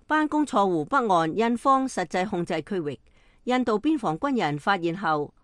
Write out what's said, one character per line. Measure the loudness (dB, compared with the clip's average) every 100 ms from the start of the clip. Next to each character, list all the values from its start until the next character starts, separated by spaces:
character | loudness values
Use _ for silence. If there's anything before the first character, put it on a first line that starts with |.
| 2
班 | 0 0
公 | 0 0
錯 | 2 2
湖 | 0 0
北 | 0 2
岸 | 2 2 0
印 | 0 0
方 | 2 2 0
實 | -4 -4
際 | -2 -2
控 | -2 -4
制 | -4
區 | -4 -4
域。 | -6 -8 _ _ _ _
印 | -2 0 2
度 | 0
邊 | 0 0
防 | 0 -2
軍 | 0 0
人 | 0 0
發 | 0 0
現 | 0 -2
後， | 0 0 -2 _